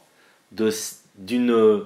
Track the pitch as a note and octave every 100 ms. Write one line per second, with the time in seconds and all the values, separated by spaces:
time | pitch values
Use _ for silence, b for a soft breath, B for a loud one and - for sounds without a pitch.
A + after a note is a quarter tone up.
0 | b b b b b G2+ A2 G#2+ - -
1 | _ G2 F#2+ B2 A#2+ A#2 G#2+ G#2